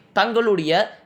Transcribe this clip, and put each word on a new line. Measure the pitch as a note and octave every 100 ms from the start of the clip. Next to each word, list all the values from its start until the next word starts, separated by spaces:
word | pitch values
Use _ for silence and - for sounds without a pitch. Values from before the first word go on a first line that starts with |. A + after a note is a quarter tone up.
| _
தங்களுடைய | - A#3+ A3+ A#3 G3 D#3 - A3 -